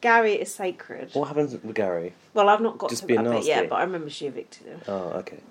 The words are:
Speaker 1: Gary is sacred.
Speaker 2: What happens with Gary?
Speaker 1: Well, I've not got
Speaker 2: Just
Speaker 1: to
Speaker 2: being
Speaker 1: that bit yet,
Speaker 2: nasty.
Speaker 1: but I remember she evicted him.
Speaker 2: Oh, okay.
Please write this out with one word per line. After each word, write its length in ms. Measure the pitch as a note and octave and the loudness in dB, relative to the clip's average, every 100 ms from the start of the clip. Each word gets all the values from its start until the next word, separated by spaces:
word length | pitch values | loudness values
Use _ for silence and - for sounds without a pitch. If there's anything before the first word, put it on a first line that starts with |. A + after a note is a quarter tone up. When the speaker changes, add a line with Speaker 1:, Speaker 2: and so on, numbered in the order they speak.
Speaker 1:
Gary 320 | A#3+ A3+ A3 | 6 6 6
is 200 | G#3 G3 | 2 -2
sacred. 580 | - F#3+ F3+ - - C3+ | -6 -6 -6 -12 -14 -6
Speaker 2:
What 140 | C#3 C#3+ | -4 -2
happens 240 | D3 D3 | 0 -2
with 220 | A#2+ A2 A2 | -2 -8 -2
Gary? 380 | G2+ F2 F2 - _ | 0 0 -4 -12 _
Speaker 1:
Well, 160 | A3 G#3 | 2 6
I've 120 | G#3 | 6
not 160 | A3+ A3+ | 4 -2
got 120 | - | -6
Speaker 2:
Just 120 | A#2+ | -6
Speaker 1:
to 60 | F#3 | 2
Speaker 2:
being 160 | A#2 | 2
Speaker 1:
that 60 | A2+ | 4
bit 140 | A#2 - | 0 2
yet, 100 | C#3 | 2
Speaker 2:
nasty. 100 | - | 2
Speaker 1:
but 60 | - | 0
I 80 | |
remember 260 | F3 F3+ D3+ | -2 -4 -8
she 160 | D3 D3 | -10 -10
evicted 400 | B2 - - - | -10 -14 -16 -18
him. 160 | - C3 | -16 -8
Speaker 2:
Oh, 220 | G2 F2 E2 | -6 -4 -8
okay. 180 | - - - | -10 -16 -20